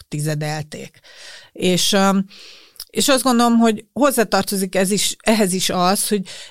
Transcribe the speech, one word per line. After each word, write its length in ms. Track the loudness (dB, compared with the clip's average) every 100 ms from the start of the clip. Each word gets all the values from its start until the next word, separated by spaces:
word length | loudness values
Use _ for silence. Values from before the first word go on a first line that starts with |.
| _
tizedelték. 920 | -6 -4 -4 -6 -8 -10 -14 -16 _ -20 -20 -20 -20 -20
És, 400 | -4 0 0 2
öm, 320 | 2 2 2 -2 -8 -20 -20 -20 -20 -8
és 180 | -2 0
azt 160 | 2
gondolom, 340 | 2 2 4 4
hogy 280 | 4 2 -6
hozzátartozik 840 | 0 2 2 0 0 -2 -4 -2 0
ez 160 | 0
is, 240 | 0 -2 -2
ehhez 340 | 0 2 2
is 160 | 0 -2
az, 380 | 0 0 0 -2
hogy 200 | -4 -4 -14 -12